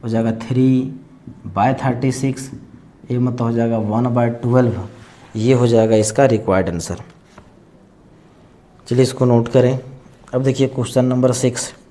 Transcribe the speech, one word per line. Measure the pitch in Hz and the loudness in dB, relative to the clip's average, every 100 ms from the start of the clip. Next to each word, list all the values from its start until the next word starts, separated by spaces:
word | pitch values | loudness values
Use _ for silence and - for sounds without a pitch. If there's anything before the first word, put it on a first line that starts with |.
हो | 120 | -2
जाएगा | 113 113 113 - | -2 -2 -4 -4
three | 127 131 131 131 - - - - - - 98 | 2 2 2 -2 -10 -20 -20 -20 -18 -10 -2
by | 113 139 | 0 0
thirty | 135 120 131 | -2 -2 -2
six, | 123 135 127 - - - - - - - | -2 -4 -6 -10 -16 -20 -20 -20 -20 -6
ये | 123 | -2
मतलब | 123 123 | -2 -2
हो | 117 | -2
जाएगा | 117 117 113 104 | 0 0 0 -2
one | 110 123 120 | -2 0 0
by | 120 117 123 | 0 -2 0
twelve, | 127 123 98 98 - - - - 113 | 2 2 -2 -10 -16 -20 -20 -12 -4
ये | 113 | 2
हो | 131 120 | 2 4
जाएगा | 113 110 110 | 4 4 2
इसका | 107 - 139 | 2 2 2
required | 110 107 95 90 | 2 2 0 0
answer। | 85 78 85 - - _ - - _ _ _ _ _ - _ _ _ _ _ _ _ - | -4 -8 -12 -14 -20 _ -20 -20 _ _ _ _ _ -20 _ _ _ _ _ _ _ -4
चलिए | 123 | 0
इसको | 127 - 123 | 0 2 2
note | 120 113 | 4 4
करें। | 135 123 131 - - - - - | 2 2 0 -8 -20 -20 -20 -8
अब | 127 | -2
देखिए | 135 127 135 | -2 0 -2
question | 131 120 131 127 | -2 -2 0 0
number | 127 127 | 2 2
six | 123 127 120 - - _ | 2 -2 -2 -10 -14 _